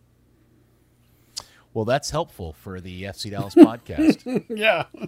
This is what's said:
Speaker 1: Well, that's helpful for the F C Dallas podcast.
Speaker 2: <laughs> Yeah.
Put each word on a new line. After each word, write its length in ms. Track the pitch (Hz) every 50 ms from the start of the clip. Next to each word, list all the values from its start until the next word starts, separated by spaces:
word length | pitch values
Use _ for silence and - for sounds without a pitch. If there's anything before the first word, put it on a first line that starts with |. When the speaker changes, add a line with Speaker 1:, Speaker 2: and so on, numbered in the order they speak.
| _ _ _ _ _ _ _ _ _ _ _ _ _ _ _ _ _ _ _ _ _ _ _ _ _ _ - - - - - _ _ _ -
Speaker 1:
Well, 100 | 113 110
that's 260 | 110 127 147 - -
helpful 420 | - 151 170 - - - 87 80 76
for 260 | - - 104 92 92
the 240 | 87 92 90 90 95
F 100 | 98 98
C 140 | - - 107
Dallas 240 | 101 98 98 101 -
podcast. 920 | 330 339 113 113 120 _ - - - 311 320 - - - 247 254 226 -
Speaker 2:
<laughs> 100 | - 233
Yeah. 280 | 214 208 220 185 160 135 - - - -